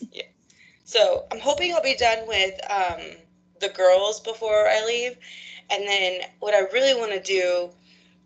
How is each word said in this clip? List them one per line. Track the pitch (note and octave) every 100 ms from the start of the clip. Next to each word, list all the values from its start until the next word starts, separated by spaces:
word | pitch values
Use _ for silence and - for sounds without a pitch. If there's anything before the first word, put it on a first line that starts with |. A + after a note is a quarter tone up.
| -
Yeah. | - - _ _ _ _ _
So | - A3+ F#3+ - -
I'm | A3+
hoping | - D#4 F4
I'll | E4+
be | C4+ B3+
done | A#3+ A3+ A3
with, | G3+ F#3+ F#3+ -
um, | G3+ F3+ E3 D#3+ - _ _ _ -
The | G3
Girls | F#3 F#3 F#3 G3+ G#3
before | A3+ - A3 G#3+ G#3
I | G#3+ A3
leave. | A#3+ B3 B3 - - - - -
And | G3+ G3+
then | G3 F#3 F#3 - _
what | G#3
I | G#3 F#3+
really | A3+ C4+ B3
wanna | A3 F#3+
do | F#3+ F#3+ F3+ F3 F3 - _ _ _ _